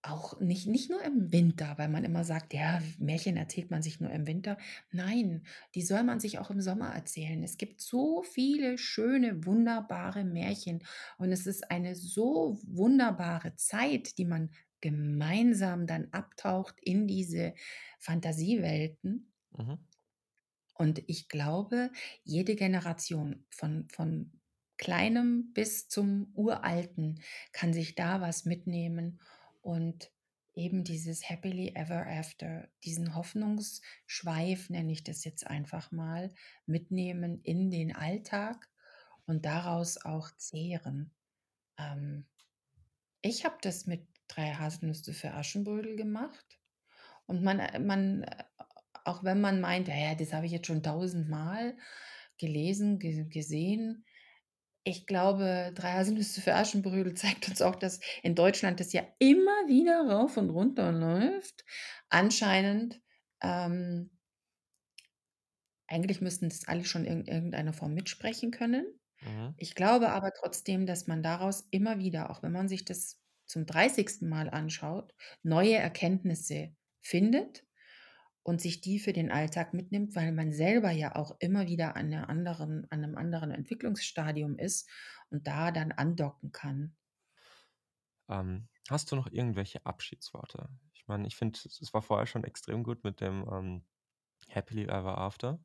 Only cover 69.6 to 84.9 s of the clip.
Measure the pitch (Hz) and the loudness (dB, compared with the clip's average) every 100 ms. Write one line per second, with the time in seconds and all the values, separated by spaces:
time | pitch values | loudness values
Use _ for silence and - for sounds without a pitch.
69.6 | 170 - 190 240 233 196 190 190 - - | -10 2 6 6 6 2 -2 -4 -6 -6
70.6 | - 185 185 175 - 160 160 175 190 196 | -2 0 0 -2 -2 0 0 0 0 -2
71.6 | - 190 214 214 190 160 - - 160 175 | -2 0 2 2 -2 -2 -4 -6 -4 -2
72.6 | 190 185 - 180 - - _ _ - 165 | -2 -4 -6 -8 -8 -10 _ _ -8 -6
73.6 | 156 - 262 269 208 - 165 156 156 151 | 2 6 6 6 0 -2 -2 -2 -2 -2
74.6 | 156 - 151 180 - _ - - 160 160 | -4 -4 -4 -6 -8 _ -20 -4 4 6
75.6 | 202 220 165 - 175 185 180 160 - 147 | 8 6 4 2 2 4 2 0 -2 -4
76.6 | 156 - _ _ - 175 208 269 - - | -6 -12 _ _ 0 4 6 6 2 -10
77.6 | _ _ - - - - _ _ - 170 | _ _ -20 -20 -20 -20 _ _ -2 0
78.6 | 175 170 185 202 208 175 160 143 156 175 | 0 -4 -2 0 0 0 2 2 0 -2
79.6 | 165 175 185 202 208 196 165 160 156 151 | -2 -4 -2 -2 -2 0 0 0 -2 2
80.6 | 170 233 202 160 151 - 151 - 175 202 | 4 6 4 2 0 -2 -6 -4 0 2
81.6 | 180 170 160 - 151 151 - 160 175 165 | 2 0 0 -2 -4 -4 -2 -2 -2 -4
82.6 | 151 156 156 156 151 - 170 165 156 - | -4 -6 -6 -6 -4 -4 -2 -2 -2 -6
83.6 | - 233 233 202 - - 156 151 147 147 | -6 -4 -2 -2 -4 -4 -2 -2 -2 -2
84.6 | 185 - - | -2 -4 -6